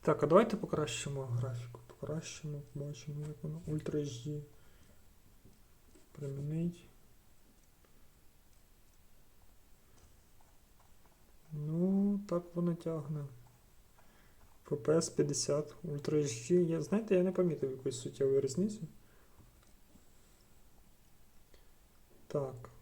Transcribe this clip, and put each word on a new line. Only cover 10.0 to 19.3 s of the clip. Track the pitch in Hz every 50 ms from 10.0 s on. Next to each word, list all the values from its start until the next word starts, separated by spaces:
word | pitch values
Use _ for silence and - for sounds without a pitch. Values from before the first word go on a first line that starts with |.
| - - - - - - - - - - - - - - - - - - - - - - - - - - - - - 156
Ну, | 156 147 147 151 156 170 180 190 190 196 196 202 202 196 202 -
так | 170 175 175 - -
воно | 170 175 175 165
тягне. | 165 - 165 165 156 139 143 156 151 143 135 120 - - - - - - - - - - - - - - - - - - - - - - - - - - -
Ф | 147 139 -
П | - 151 165
С | 165 -
п'ятдесят, | - - 147 143 143 - - - 147 147 151 - - - -
Ультра | 165 147 143 - - 156
H | 151 147 139 - - - -
D. | 175
Я, | 180 180 165 165 165
знаєте, | 147 - 196 214 226 - 196
я | 185 180
не | 190
помітив | 180 - 180 175 151 139 - 135
якоїсь | 131 131 - 139 127 -
суттєвої | - - - - 139 135 135 135
різниці. | 135 135 - 175 190 220 - - 165 - - - - - - - - -